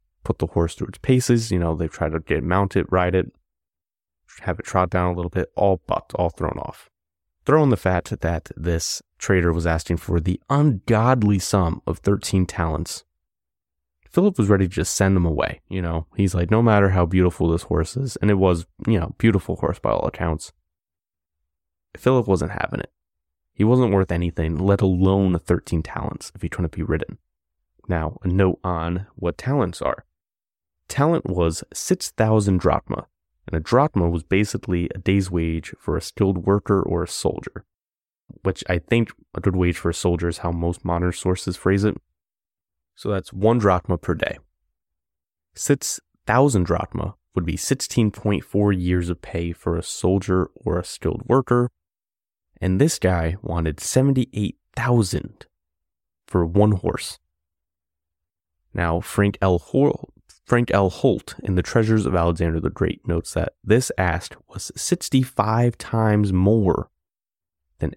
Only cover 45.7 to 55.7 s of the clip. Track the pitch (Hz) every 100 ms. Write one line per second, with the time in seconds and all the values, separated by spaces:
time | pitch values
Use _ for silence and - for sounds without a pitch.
45.7 | 143 - - - _ - 117 143 110 85
46.7 | 85 - - - - _ 92 85 - -
47.7 | 127 - - 107 - 104 98 - 104 101
48.7 | 92 87 90 87 85 - 85 85 85 85
49.7 | 82 - - 90 95 92 92 - - -
50.7 | 87 - - - - - 131 - 120 123
51.7 | - _ _ _ _ _ _ _ _ 92
52.7 | 95 156 - 92 87 82 92 - 85 82
53.7 | 76 - 131 139 131 - - 104 - _
54.7 | - 120 120 92 - - - - _ _